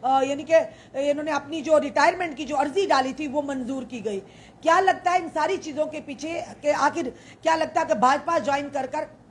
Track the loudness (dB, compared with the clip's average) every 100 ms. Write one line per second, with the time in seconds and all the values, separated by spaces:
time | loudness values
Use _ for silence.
0 | 2 2 2 -4 4 4 4 -10 -10 -2
1 | 0 0 -2 -4 -4 -8 2 2 4 4
2 | 4 2 -6 -6 -4 -2 0 0 2 2
3 | 2 -4 -4 -4 -4 -6 -6 -8 -8 -8
4 | -6 -6 -10 -20 -20 -4 2 4 4 2
5 | 0 0 0 -2 -2 -2 -6 -4 -4 -4
6 | -10 -10 -6 -8 -8 -4 -2 2 2 0
7 | -6 -8 -20 -2 0 2 2 0 0 4
8 | 4 4 0 0 0 -2 -2 -6 -4 -6
9 | -8 -14 -20